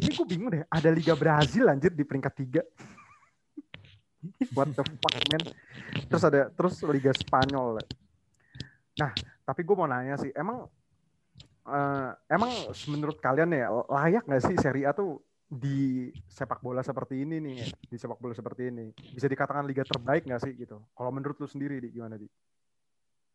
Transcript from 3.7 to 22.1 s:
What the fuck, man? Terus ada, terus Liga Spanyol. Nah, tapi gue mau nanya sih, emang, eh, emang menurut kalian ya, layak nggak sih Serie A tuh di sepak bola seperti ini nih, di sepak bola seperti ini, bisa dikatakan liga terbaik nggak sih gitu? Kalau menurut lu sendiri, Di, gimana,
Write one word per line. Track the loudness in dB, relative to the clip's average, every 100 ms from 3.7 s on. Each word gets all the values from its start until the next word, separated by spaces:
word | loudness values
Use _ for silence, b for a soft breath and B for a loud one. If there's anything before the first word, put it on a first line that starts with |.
| -20 -20 -20 _ _ -12 -6 -2 2
What | 2
the | 2
fuck, | -4 0 0 2 0
man? | 0 -2 -10 B B B -6 0
Terus | 4 6
ada, | 6 4
terus | 2 0 0 0
Liga | 2 4
Spanyol. | 2 2 2 4 0 -2 -4 -8 -14 _ _ _ _ B B B B B -4
Nah, | -4 -4 -8 B -6
tapi | -2
gue | 2 2
mau | 2
nanya | 0 -2 -4
sih, | -4 -6
emang, | -6 -6 -10 _ _ _ _ _ _ -20 -20 _
eh, | -4 -2 0 -2 -4 -8 0
emang | 0 2 -2 -8 -8 -6
menurut | -4 -4 -2
kalian | 2 4 4 2
ya, | 0
layak | 0 0 2 4 4 2
nggak | 2 2
sih | 2
Serie | 0 2
A | 0
tuh | 0 -2 -6 _ _ -14
di | -6 -2 0 0 0 -6 -10 -16
sepak | -8 -6 -6
bola | -4 -4
seperti | -4 -6 -6 -6
ini | -4 -4
nih, | -6 -8 -10 -12 -12
di | -12
sepak | -10 -10
bola | -10 -10
seperti | -10 -8 -6
ini, | -8 -12 -16 -18 -2
bisa | 0
dikatakan | 0 0 -2
liga | -2 -2 -2
terbaik | -2 2 0 0
nggak | -4
sih | -6 -8
gitu? | -14 -16 -20
Kalau | -10 -6
menurut | -4 -6 -8
lu | -10
sendiri, | -8 -6 -6
Di, | -10 -12
gimana, | -12